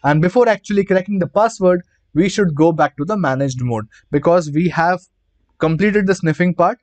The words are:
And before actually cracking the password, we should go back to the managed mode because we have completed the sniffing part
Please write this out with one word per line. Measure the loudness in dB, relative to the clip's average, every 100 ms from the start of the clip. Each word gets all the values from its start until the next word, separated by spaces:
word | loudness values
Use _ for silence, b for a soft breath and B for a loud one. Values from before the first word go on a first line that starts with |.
And | 0 2
before | 2 2 2
actually | 0 -2 -2
cracking | 0 0 -2 -4
the | -2
password, | 0 0 0 0 0 -4 _ _
we | -2 0
should | 0 -2
go | 2 2
back | 2 -2 -2
to |
the | -6 -2
managed | -2 -2 -4 -4
mode | -4 -6 -8 b b
because | -2 2 0 0
we | -2 -2
have | 0 -2 -2 _ _ _ _ _ _
completed | -2 0 0 0 0
the |
sniffing | -2 -2 0 -2
part | 2 0 -2